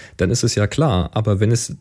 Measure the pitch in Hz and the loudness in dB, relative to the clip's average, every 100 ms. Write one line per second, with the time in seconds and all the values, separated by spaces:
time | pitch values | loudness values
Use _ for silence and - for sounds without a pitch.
0 | - - 92 117 120 - 104 - 156 92 | -14 -2 0 0 0 0 0 0 0 0
1 | 85 - 110 95 107 117 - - | 0 -2 0 2 2 0 -2 -4